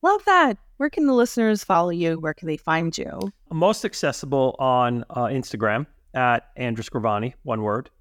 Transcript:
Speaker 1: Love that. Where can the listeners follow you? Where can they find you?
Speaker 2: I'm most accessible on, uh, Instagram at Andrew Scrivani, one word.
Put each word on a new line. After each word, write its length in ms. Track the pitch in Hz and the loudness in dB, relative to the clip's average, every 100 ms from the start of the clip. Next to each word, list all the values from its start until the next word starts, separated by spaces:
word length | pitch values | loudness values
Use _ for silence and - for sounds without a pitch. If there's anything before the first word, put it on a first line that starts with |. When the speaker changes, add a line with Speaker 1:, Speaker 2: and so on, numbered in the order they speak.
Speaker 1:
Love 220 | 339 415 | 2 2
that. 320 | - 370 302 208 - _ | 4 4 4 0 -10 _
Where 120 | 294 | -4
can 180 | - 294 | 0 2
the 80 | |
listeners 500 | 254 233 - 220 208 | 4 2 2 2 0
follow 260 | - 185 175 | 2 2 2
you? 300 | 170 165 160 | 0 -2 -2
Where 140 | 160 | -4
can 120 | 156 165 | -6 -6
they 100 | 151 | -6
find 400 | - 160 165 - | -2 0 0 -4
you? 220 | - - 196 - _ | -10 -8 -8 -10 _
Speaker 2:
I'm 60 | 160 | 0
most 280 | 175 214 | 2 2
accessible 680 | - - 151 127 143 135 131 - | -4 -4 -4 -4 -4 0 0 0
on, 460 | 131 127 123 120 113 | 2 2 2 0 -6
uh, 140 | - | -4
Instagram 640 | 120 135 123 - 110 110 147 _ _ | -2 -2 -6 -2 0 0 -4 _ _
at 300 | 131 123 120 - - | -2 2 0 -2 -8
Andrew 280 | 123 113 | -6 -6
Scrivani, 500 | 110 131 110 104 117 - | -6 -4 -2 -2 -4 -8
one 200 | 143 113 | -6 -4
word. 280 | 107 107 131 _ | -2 -4 -6 _